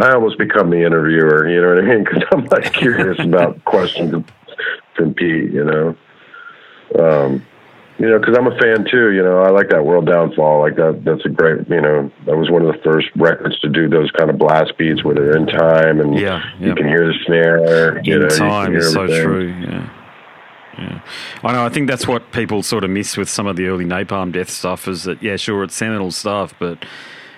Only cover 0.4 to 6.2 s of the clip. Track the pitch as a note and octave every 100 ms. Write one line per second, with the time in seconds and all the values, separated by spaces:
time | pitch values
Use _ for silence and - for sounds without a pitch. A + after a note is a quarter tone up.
0.4 | G#2 G#2 F2+ E2+ E2+ E2 D#2 D#2+ D#2 D#2
1.4 | D#2+ F2 F2 F2+ G2 A2+ F#2 E2+ - -
2.4 | A#2+ - - - C3 A#2 F#2+ E2+ F2 F2+
3.4 | E2+ - - G2 F2 - E2 E2 - _
4.4 | - - - - _ - D#2+ - F2 D#2+
5.4 | C#2 C#2 D2 D#2 E2 E2 _ _